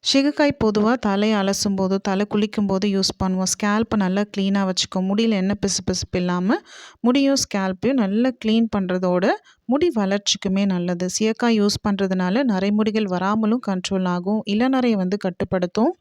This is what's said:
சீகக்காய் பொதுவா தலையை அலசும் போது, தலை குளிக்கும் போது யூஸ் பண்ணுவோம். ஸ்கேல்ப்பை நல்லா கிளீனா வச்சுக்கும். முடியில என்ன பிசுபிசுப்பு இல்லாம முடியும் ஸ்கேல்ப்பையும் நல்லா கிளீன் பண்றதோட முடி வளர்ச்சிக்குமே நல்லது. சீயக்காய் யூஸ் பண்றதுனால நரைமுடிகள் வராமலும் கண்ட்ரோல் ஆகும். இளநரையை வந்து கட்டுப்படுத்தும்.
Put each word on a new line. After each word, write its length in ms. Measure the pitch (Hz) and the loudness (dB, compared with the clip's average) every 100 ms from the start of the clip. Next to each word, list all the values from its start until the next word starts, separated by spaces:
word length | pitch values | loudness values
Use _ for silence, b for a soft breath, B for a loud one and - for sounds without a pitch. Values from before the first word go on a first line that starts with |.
| - | 0
சீகக்காய் 420 | 269 277 285 294 285 | 2 2 2 0 2
பொதுவா 320 | 220 214 214 247 214 | 0 2 2 0 0
தலையை 300 | 196 214 220 | 0 2 2
அலசும் 360 | 196 196 208 190 | 0 0 -2 0
போது, 160 | 190 190 202 | 0 0 0
தலை 160 | 190 202 | -2 0
குளிக்கும் 360 | 208 208 208 202 | 0 0 0 0
போது 140 | 190 208 196 | 0 0 0
யூஸ் 160 | 190 - | -2 -2
பண்ணுவோம். 280 | 190 185 190 | -2 0 -2
ஸ்கேல்ப்பை 440 | - 208 208 226 220 | -2 0 0 0 0
நல்லா 200 | 190 185 208 | 0 0 -2
கிளீனா 280 | 202 196 196 190 | -2 0 0 0
வச்சுக்கும். 360 | 185 - 190 190 | -2 -4 -2 -2
முடியில 280 | 202 226 214 | 0 2 0
என்ன 120 | 185 202 | 0 -2
பிசுபிசுப்பு 560 | 196 185 180 180 - 185 | -2 -4 -4 -4 -4 -2
இல்லாம 360 | 180 180 185 330 B B B B 233 | -2 0 0 -2 B B B B 0
முடியும் 320 | 254 277 277 | 2 2 0
ஸ்கேல்ப்பையும் 580 | - 202 190 190 - 269 | -2 -4 -4 -2 -2 0
நல்லா 260 | 196 202 254 247 | 0 2 0 -2
கிளீன் 240 | 214 220 226 208 | 0 2 2 0
பண்றதோட 520 | 185 185 185 180 196 403 b b - | -2 0 2 2 2 0 b b -2
முடி 160 | 262 349 240 | 0 2 2
வளர்ச்சிக்குமே 640 | 196 202 202 - 190 190 202 | 0 0 -2 -4 -2 0 0
நல்லது. 340 | 180 175 180 180 - | 0 -2 -2 -4 -2
சீயக்காய் 420 | 220 226 240 226 | -2 0 0 2
யூஸ் 160 | 202 202 214 | 2 0 -2
பண்றதுனால 560 | 196 196 185 180 202 277 | 0 0 0 0 0 0
நரைமுடிகள் 580 | 190 196 208 220 214 208 180 | 0 0 2 2 0 -2 -2
வராமலும் 480 | 185 214 220 240 226 | 0 0 0 0 -2
கண்ட்ரோல் 400 | 185 180 190 180 180 | -4 -2 -2 0 -2
ஆகும். 260 | 175 214 - 208 | -2 -4 -2 0
இளநரையை 440 | 254 262 247 214 | 2 2 2 0
வந்து 160 | 185 202 190 | 0 -2 -4
கட்டுப்படுத்தும். 680 | 175 190 185 180 - 247 370 | -4 -4 -2 -2 0 0 0